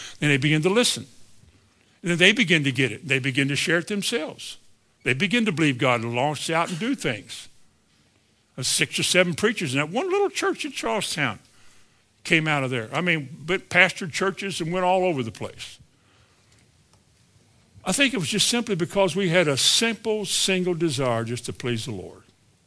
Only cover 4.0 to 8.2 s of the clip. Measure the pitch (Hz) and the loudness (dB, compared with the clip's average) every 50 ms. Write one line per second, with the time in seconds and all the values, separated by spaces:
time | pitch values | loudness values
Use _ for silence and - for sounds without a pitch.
4 | 190 - 240 233 311 269 - - - - - - - - - _ _ _ _ _ | -2 -2 -2 -2 -4 -6 -8 -12 -14 -14 -14 -16 -20 -20 -20 _ _ _ _ _
5 | - - 120 131 202 196 196 240 226 208 175 139 165 151 135 117 135 131 123 117 | -2 -2 0 0 0 2 2 2 2 2 2 2 2 2 2 2 2 2 2 2
6 | 110 117 117 120 127 147 151 - - - 165 160 170 170 185 156 196 240 277 - | 0 -2 0 0 0 0 -2 -2 -4 -2 0 0 0 -2 -4 -4 -4 -4 -4 -2
7 | - 156 120 101 92 - - - - - - - - - _ _ _ _ _ _ | -2 -4 -4 -4 -8 -14 -16 -16 -16 -18 -20 -20 -20 -20 _ _ _ _ _ _
8 | _ _ _ _ | _ _ _ _